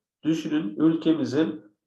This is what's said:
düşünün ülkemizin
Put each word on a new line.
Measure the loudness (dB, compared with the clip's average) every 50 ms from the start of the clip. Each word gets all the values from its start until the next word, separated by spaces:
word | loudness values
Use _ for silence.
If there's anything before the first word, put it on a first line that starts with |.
| _ _ _ _ -2
düşünün | -2 -2 0 -2 -2 -2 -2 -2 -4 -2
ülkemizin | 2 2 2 2 2 2 0 2 2 0 -2 0 0 0 0 -2 -8 -14 -20 _ _ _